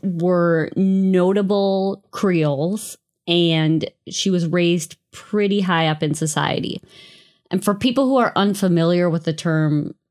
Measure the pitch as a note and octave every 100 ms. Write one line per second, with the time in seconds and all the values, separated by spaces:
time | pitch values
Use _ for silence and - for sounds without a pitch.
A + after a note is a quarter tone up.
0 | G3 E3+ F3 F3+ E3+ E3 D#3 - F#3+ F#3+
1 | F#3+ F#3 F3+ G3 F#3+ G3+ G3 F#3+ G3 G3
2 | _ - G3+ F3 D3+ C#3 D#3+ G#3 - -
3 | _ _ - F3 E3+ D#3+ D#3 D#3+ - -
4 | - F3+ G3 F3+ E3+ F3 F3 E3+ - -
5 | _ - - G#3 G3+ G3+ F#3+ E3 D#3+ D#3
6 | D#3 D3+ D#3+ D3+ D3 - - - - -
7 | - - - _ _ F#3+ G3+ G3+ B3+ A#3+
8 | C4 C4 A3+ - G3 G3+ F#3+ E3+ E3 F3
9 | F3 D#3+ E3 D#3 E3+ D#3 D#3 D3 - -
10 | _